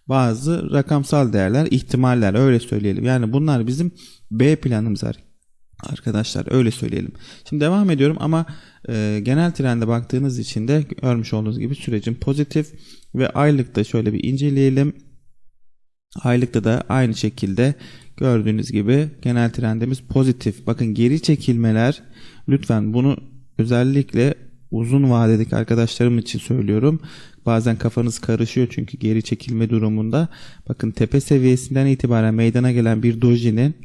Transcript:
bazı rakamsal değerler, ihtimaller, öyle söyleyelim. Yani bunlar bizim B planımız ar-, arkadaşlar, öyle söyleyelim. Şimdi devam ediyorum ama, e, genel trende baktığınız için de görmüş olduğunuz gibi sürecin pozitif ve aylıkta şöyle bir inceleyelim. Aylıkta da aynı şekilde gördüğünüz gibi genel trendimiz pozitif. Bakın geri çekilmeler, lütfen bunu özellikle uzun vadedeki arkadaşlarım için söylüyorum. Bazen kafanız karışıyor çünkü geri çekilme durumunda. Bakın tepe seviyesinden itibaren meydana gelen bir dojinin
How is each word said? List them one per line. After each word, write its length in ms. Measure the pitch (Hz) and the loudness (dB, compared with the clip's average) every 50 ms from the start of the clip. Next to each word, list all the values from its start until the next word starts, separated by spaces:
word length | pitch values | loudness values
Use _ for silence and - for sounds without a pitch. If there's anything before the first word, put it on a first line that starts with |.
| _ | _
bazı 640 | - 131 135 127 117 110 117 135 156 170 165 - 147 | -2 0 2 2 2 0 -2 -2 -2 -2 -2 -2 0
rakamsal 640 | 143 143 135 - 151 143 135 - - 147 135 117 107 | 0 0 0 2 0 -2 0 0 2 2 2 2 2
değerler, 340 | 101 95 92 110 139 160 - | 2 2 2 2 2 2 2
ihtimaller, 640 | - 127 - - - 123 131 127 123 120 110 95 95 | 0 0 0 -2 0 2 2 2 2 2 2 2 2
öyle 260 | 117 135 135 123 117 | 4 4 4 4 2
söyleyelim. 440 | - - 110 104 104 101 92 - - | 0 -2 -4 -2 -2 -2 -2 -2 0
Yani 300 | 123 131 127 120 107 120 | 0 0 0 0 0 0
bunlar 340 | 139 156 156 143 120 110 | 0 0 2 0 0 0
bizim 240 | 120 127 147 170 175 - - - - - - - - | -2 -2 -4 -4 -4 -6 -10 -16 -20 -20 -20 -14 -6
B 240 | 107 113 117 147 156 | 0 2 4 4 2
planımız 480 | 151 - 131 120 107 107 113 101 - - | 2 0 -2 -2 0 0 -2 -4 -4 -4
ar-, 200 | - - - - - - _ _ _ _ _ _ _ - - - | -6 -8 -10 -14 -20 -20 _ _ _ _ _ _ _ -20 -18 -12
arkadaşlar, 640 | - - - - 117 107 107 113 - - - - - | -12 -12 -8 -6 -4 -2 -2 -2 -2 -4 -6 -4 0
öyle 200 | - 131 123 113 | 2 2 2 2
söyleyelim. 400 | 113 - 123 113 - - - - - - - - - - - - | 0 -2 -6 -6 -4 -6 -6 -8 -10 -16 -20 -20 -20 -20 -12 -8
Şimdi 140 | 151 147 147 | -4 -2 0
devam 260 | 156 185 202 208 185 | 2 2 2 2 2
ediyorum 280 | 165 135 135 147 156 - | 2 2 2 0 0 0
ama, 260 | - 147 160 165 165 - - - - - _ _ - - | -2 0 0 -2 -2 -4 -10 -16 -20 -20 _ _ -10 -6
e, 300 | 117 110 107 107 107 104 104 | -4 -2 -2 -2 -2 -2 0
genel 280 | 117 131 151 170 175 | 0 2 2 2 0
trende 360 | 165 - 135 127 117 117 113 | 0 -2 -2 -2 0 0 0
baktığınız 520 | 110 117 117 117 - - 127 139 139 127 123 | 0 -2 -2 -2 -2 -2 -2 -2 -2 -4 -4
için 280 | 110 - - 110 110 | -6 -6 -6 -4 -2
de 160 | 120 143 156 147 - - - | 0 0 0 0 -2 -6 -4
görmüş 320 | - 127 123 117 110 - - | -2 0 0 0 -2 -2 -2
olduğunuz 260 | 107 110 107 110 120 | -2 -2 -2 -4 -4
gibi 160 | 107 120 143 | -4 -6 -6
sürecin 380 | - - - 117 104 - 117 117 | -6 -4 -4 -4 -4 -2 -4 -6
pozitif 580 | - - 143 139 147 147 - - 156 151 - - - - - - - - - - | -4 -2 -2 -2 -2 -2 -2 -2 -4 -4 -4 -8 -18 -20 -20 -20 -20 -18 -8 -4
ve 140 | 127 131 - | -2 -2 0
aylıkta 540 | - - 143 151 151 135 123 - - - 110 | 0 2 2 2 2 2 0 -2 -2 -2 -2
şöyle 300 | - - 117 107 107 107 | 0 -2 -2 0 -2 -2
bir 100 | - - | -2 -2
inceleyelim. 720 | - 135 135 143 147 139 139 139 135 131 131 139 147 - - - - - - _ - - - - - - _ - - - _ _ _ _ _ _ _ - - - | -2 -2 -2 -2 0 2 2 2 2 4 2 0 0 -2 -6 -14 -20 -20 -20 _ -20 -20 -20 -20 -20 -20 _ -20 -20 -20 _ _ _ _ _ _ _ -12 -4 -2
Aylıkta 400 | 123 123 123 123 120 - 117 104 | 0 2 2 0 0 -2 0 0
da 200 | 110 117 127 - - | 0 0 0 -2 -2
aynı 260 | 127 131 131 117 110 | 0 0 2 0 0
şekilde 600 | - - 107 - - - 98 98 113 123 139 143 - - - - - - - - | -2 -4 -4 -4 -4 -4 -2 0 2 0 0 0 -4 -10 -20 -20 -20 -20 -20 -8
gördüğünüz 540 | - 135 131 120 113 104 110 107 107 104 - | -2 0 0 2 2 0 0 -2 -2 -4 -4
gibi 380 | 113 107 101 107 127 143 156 151 151 - | -4 -2 0 2 2 2 0 -2 -6 -6
genel 300 | - 123 120 120 120 117 | -4 -2 0 0 0 0
trendimiz 500 | - - 120 110 110 113 117 127 131 - | 0 -2 -2 -2 -2 -2 -2 -4 -4 -6
pozitif. 640 | - - - 135 131 131 123 127 - 110 101 - - | -6 0 2 2 4 4 2 0 -2 -4 -4 -4 -4
Bakın 260 | 117 117 - 127 110 104 | -4 -2 -2 -2 -2 0
geri 280 | 107 117 123 143 160 | 2 2 2 2 2
çekilmeler, 800 | - - 156 - - - 120 117 117 113 110 110 117 127 147 - - - - - - - - - - - | 2 0 0 2 0 0 0 2 2 2 2 2 2 0 0 -4 -10 -20 -20 -20 -20 -20 -20 -12 -2 0
lütfen 440 | 135 139 - - 120 110 104 107 110 | 0 0 2 0 0 0 0 0 0
bunu 240 | 123 127 139 139 - - - - - - - - | 2 2 2 0 -2 -6 -14 -20 -20 -20 -8 -4
özellikle 760 | - 110 117 123 117 123 135 135 143 139 - - 117 120 143 - - - - - - - - | -2 0 2 2 2 2 2 2 0 0 0 0 0 0 0 0 -4 -8 -16 -20 -20 -12 -8
uzun 380 | - 113 113 117 131 139 139 131 | -6 -4 -2 0 2 2 4 4
vadedeki 460 | 120 117 117 113 113 107 110 - 117 | 4 4 4 4 4 2 2 0 -2
arkadaşlarım 600 | 113 113 - 117 113 117 117 - - 120 120 120 | -2 0 0 2 2 2 0 0 0 2 2 2
için 220 | 117 - - - 107 | 0 -2 -4 -8 -8
söylüyorum. 640 | - - 120 131 110 98 104 110 123 147 156 160 - - - - - - - - - | -4 -2 -2 -2 0 0 0 2 2 2 0 0 -4 -12 -18 -20 -20 -20 -20 -8 -4
Bazen 300 | 120 113 113 113 120 113 | 0 0 0 0 0 -2
kafanız 440 | 110 - 117 - 123 117 120 113 - | -2 -2 -2 -2 -2 -2 -2 -4 -4
karışıyor 480 | - - 113 110 117 110 - 131 127 117 | -4 -2 -2 -2 -2 -2 0 -2 -2 -2
çünkü 260 | - - 113 - - | -2 -6 -8 -8 -8
geri 260 | - 117 110 110 113 110 | -6 -4 -2 -2 -2 -2
çekilme 460 | - 120 - - 123 120 113 113 110 | -4 -6 -6 -6 -6 -4 -2 0 0
durumunda. 600 | 113 110 110 110 110 107 110 110 120 147 165 - - - - - - - - - | 0 0 0 0 0 -2 -2 -2 0 -2 -2 -2 -6 -12 -18 -20 -20 -14 -10 -10
Bakın 220 | 120 - - 110 | -6 -4 -4 -4
tepe 300 | 110 - 113 - - 139 | -2 -2 0 0 0 0
seviyesinden 640 | - - 147 135 127 127 127 127 127 - 135 135 135 | 2 2 2 4 6 4 4 2 0 -2 -2 0 2
itibaren 480 | 139 135 123 - 120 120 113 110 110 110 | 2 2 2 2 2 2 2 2 2 2
meydana 380 | 113 117 117 113 123 123 127 | 2 2 2 2 2 2 2
gelen 320 | 120 120 113 113 113 107 110 | 2 2 2 2 2 2 2
bir 180 | 120 113 113 | 0 2 4
dojinin 540 | 120 120 120 120 117 120 107 113 127 147 156 - | 4 4 4 4 4 2 2 2 2 0 0 -4